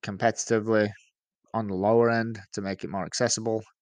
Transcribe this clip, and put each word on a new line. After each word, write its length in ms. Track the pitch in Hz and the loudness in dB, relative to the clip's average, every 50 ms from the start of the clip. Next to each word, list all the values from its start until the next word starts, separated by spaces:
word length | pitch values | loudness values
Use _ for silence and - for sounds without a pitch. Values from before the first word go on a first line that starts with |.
| - | -8
competitively 880 | - 101 92 - 117 110 - - - 117 110 107 110 113 107 107 104 101 - _ _ _ _ _ _ _ _ _ _ - | -8 -6 0 0 0 0 0 -2 0 0 0 2 2 2 4 2 2 -2 -8 _ _ _ _ _ _ _ _ _ _ -6
on 140 | 113 113 101 | -6 -4 -4
the 60 | 98 | -2
lower 360 | 92 98 107 113 117 117 117 | 0 2 4 6 6 6 4
end 280 | 117 113 113 113 113 104 - _ - | 4 2 0 -2 -6 -10 -12 _ -8
to 80 | - | -6
make 240 | 101 98 98 - - | -4 -4 -6 -6 -8
it 60 | 80 | -8
more 160 | 80 98 90 | -6 -6 -6
accessible 560 | - - - 123 117 - - 113 113 110 110 110 _ _ _ | -6 -2 -2 0 0 0 -2 -2 -2 -2 -2 -4 _ _ _